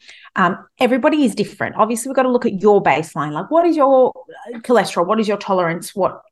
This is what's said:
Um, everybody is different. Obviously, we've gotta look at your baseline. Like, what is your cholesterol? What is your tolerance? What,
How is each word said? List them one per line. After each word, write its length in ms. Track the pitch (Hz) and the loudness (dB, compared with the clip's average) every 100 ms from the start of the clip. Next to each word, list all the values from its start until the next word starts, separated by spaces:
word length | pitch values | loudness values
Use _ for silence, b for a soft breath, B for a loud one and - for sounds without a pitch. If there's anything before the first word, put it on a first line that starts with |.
| B B B - | B B B -2
Um, 220 | 180 196 - - | 0 -2 -8 -2
everybody 460 | 254 254 302 311 | 0 2 2 2
is 100 | 254 | 0
different. 420 | 196 190 - 113 - | 0 -6 -6 -8 -8
Obviously, 340 | 214 233 269 | -8 -8 -4
we've 60 | 269 | -2
gotta 140 | 254 | 0
look 140 | 247 | 0
at 160 | 240 190 | -2 0
your 220 | 208 202 | 4 4
baseline. 500 | 170 147 165 160 147 | 4 0 -2 -6 -6
Like, 180 | 151 196 | -6 0
what 140 | 320 349 | 2 2
is 100 | 311 | 2
your 360 | 269 262 254 - - - - 240 | 4 4 2 0 -18 -20 -16 -10
cholesterol? 500 | - 233 185 185 175 | 0 2 2 -2 -2
What 120 | 220 | 0
is 60 | 208 | -2
your 120 | 202 | -2
tolerance? 580 | - 185 170 165 - 202 | -2 -2 -2 -4 -8 -2
What, 240 | 170 - _ | -2 -4 _